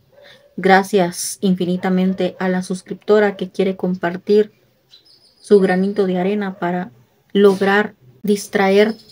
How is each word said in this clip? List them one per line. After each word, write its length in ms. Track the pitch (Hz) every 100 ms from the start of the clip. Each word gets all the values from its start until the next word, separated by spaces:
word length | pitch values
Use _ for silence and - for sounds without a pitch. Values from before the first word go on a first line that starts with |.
| _ _ - - _ -
Gracias 840 | 185 190 190 202 175 - - -
infinitamente 960 | 196 180 175 180 190 185 185 190 180 -
a 100 | 185
la 140 | 185
suscriptora 720 | 185 185 - 185 - 208 202 190
que 140 | 185
quiere 260 | - 190 190
compartir 760 | 185 185 175 180 - 208 208 _ _ _ _ _ _ _ _ _
su 200 | - 208
granito 460 | 190 185 196 208 190
de 120 | 180
arena 400 | 185 208 196 190
para 320 | 175 180 180 _ _ _ _
lograr 640 | 196 202 190 196 202 214 - _ _
distraer, 720 | 202 202 - 202 196 196 214 226 -